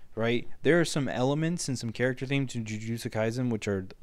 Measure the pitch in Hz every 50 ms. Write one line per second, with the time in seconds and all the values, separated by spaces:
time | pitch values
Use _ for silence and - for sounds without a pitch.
0 | - - - 107 113 117 120 123 123 - - - - 135 160 175 160 - - 156
1 | 135 107 73 - 123 135 143 151 160 165 175 170 - - 131 113 - 113 107 -
2 | 123 131 127 - 135 127 139 139 135 123 - 123 113 107 110 104 - 113 117 113
3 | - - - 110 110 113 113 127 127 123 113 104 - 104 101 95 95 95 - -